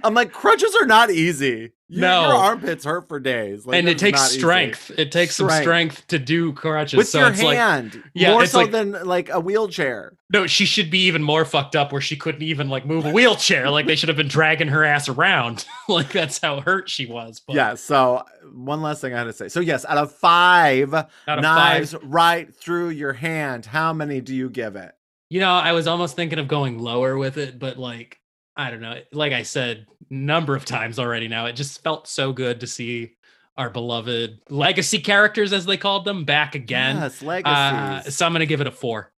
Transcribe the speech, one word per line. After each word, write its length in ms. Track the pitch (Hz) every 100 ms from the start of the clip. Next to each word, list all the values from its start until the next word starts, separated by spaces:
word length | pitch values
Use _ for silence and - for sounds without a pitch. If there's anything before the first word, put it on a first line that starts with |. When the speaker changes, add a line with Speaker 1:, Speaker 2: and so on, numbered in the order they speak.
Speaker 1:
I'm 100 | 330
like, 180 | 233 233
crutches 420 | - 392 440 440 453
are 100 | 269
not 240 | 220 233
easy. 600 | 170 165 147 139 113 117 _ _
You, 120 | 175
Speaker 2:
No. 280 | 180 180 156
Speaker 1:
your 60 | -
armpits 480 | 190 233 - 165
hurt 240 | 143 170 170
for 100 | 147
days. 460 | 131 123 104 101 120
Like, 100 | 175
Speaker 2:
And 100 | 175
it 40 |
Speaker 1:
that's 100 | 151
Speaker 2:
takes 180 | 202 139
Speaker 1:
not 100 | 135
easy. 80 | 131
Speaker 2:
strength. 520 | 165 180 147 - - -
It 160 | 151
takes 240 | 170 175 -
some 100 | 190
Speaker 1:
Strength. 140 | 160
Speaker 2:
strength 440 | 151 170 165 - -
to 100 | 165
do 340 | 123 165 165
crutches. 440 | 143 160 156 147 160
Speaker 1:
With 120 | -
Speaker 2:
So 100 | 156
Speaker 1:
your 80 | 240
Speaker 2:
it's 120 | 196
like, 140 | 160 147
Speaker 1:
hand. 440 | 226 151 113 - -
Speaker 2:
yeah, 180 | 175 180
Speaker 1:
More 100 | 226
Speaker 2:
it's 80 | 269
Speaker 1:
so 60 | 247
Speaker 2:
like, 100 | 220
Speaker 1:
than, 200 | 220 202 196
like, 240 | 180 180 185
a 100 | 175
wheelchair. 760 | 170 208 214 170 143 113 69 _ _
Speaker 2:
no, 140 | 202 175
she 180 | -
should 260 | 202 - 165
be 100 | 185 185
even 160 | 165
more 220 | 147 156
fucked 320 | 156 151 139 156
up 160 | 143
where 80 | 139
she 160 | 135 139
couldn't 260 | 160 151
even, 260 | 156 147 139
like, 180 | 135 139
move 180 | 160
a 60 | 151
wheelchair. 580 | 190 247 196 - 165 131
Like, 180 | 147 147
they 100 | 151
should 120 | 160
have 80 | 151
been 120 | 147
dragging 400 | 143 156 156 139
her 160 | 151
ass 240 | 151 147 143
around. 560 | 123 - 180 117 113 -
<laughs> 180 | - -
Like, 220 | 170 143
that's 260 | 196 156 -
how 200 | 160 139
hurt 280 | 143 190 -
she 160 | - 120
was. 340 | 117 113 110 -
But 100 | 147
Speaker 1:
Yeah, 180 | 117
so 500 | 104 - 143 127 123 - _ -
one 260 | 123 127 151
last 200 | 156 147
thing 100 | 131
I 60 | 120
had 60 |
to 80 | 117
say. 140 | 107 98
So 100 | 170
yes, 240 | 170 135
out 140 | - 147
of 140 | 147
five 800 | _ 175 170 180 180 156 131 139
Speaker 2:
Out 140 | 156 151 _ -
of 160 | 151
Speaker 1:
knives 500 | 156 165 170 143 143
Speaker 2:
five. 80 | 160
Speaker 1:
right 500 | 139 160 165 170 160
through 360 | _ - 175 175
your 220 | 156 143
hand, 540 | 120 160 160 143 120 113
how 260 | 143 160
many 280 | 160 147 139
do 120 | 131
you 140 | 131 127
give 280 | 120 110 98
it? 160 | 92 _ _ _ _
Speaker 2:
You 120 | 175
know, 120 | 190
I 200 | 180 160
was 140 | 170 160
almost 300 | 170 175 -
thinking 220 | 165 160
of 100 | 139
going 300 | 147 139 117
lower 400 | 117 120 131 135
with 180 | 135 143
it, 220 | 139 127
but, 180 | 131 127
like, 420 | 127 117 117 - _ _ _ -
I 140 | 131
don't 100 | 117
know. 180 | 113 120 -
Like 200 | 147 147
I 100 | 127
said 420 | 110 143 123 110 107 _ -
a 40 |
number 400 | 135 139 160 147
of 100 | 135
times 340 | 139 127 113 117
already 260 | 120 117 113
now, 180 | 113 117
it 80 |
just 280 | 120 139 -
felt 240 | 160 156 -
so 240 | - 135
good 280 | 127 127 117
to 80 | 120
see 480 | - 117 120 113 _ _ _ _ -
our 120 | 123
beloved 680 | 117 120 117 113 117 117 107 _
legacy 520 | 143 175 185 156 208
characters, 520 | 208 202 208 208 202
as 140 | 196 180
they 100 | 190
called 280 | 202 196
them, 200 | 196 196
back 300 | 147 147 143
again. 420 | 147 117 127 131 139
Speaker 1:
Yes, 220 | 135 -
Speaker 2:
Uh, 60 | 143
Speaker 1:
legacies. 880 | 180 151 143 139 135 139 135 147
Speaker 2:
so 100 | 139
I'm 80 | 170
gonna 140 | 165 156
give 140 | 151
it 80 | 127
a 20 |
four. 420 | - 127 110 -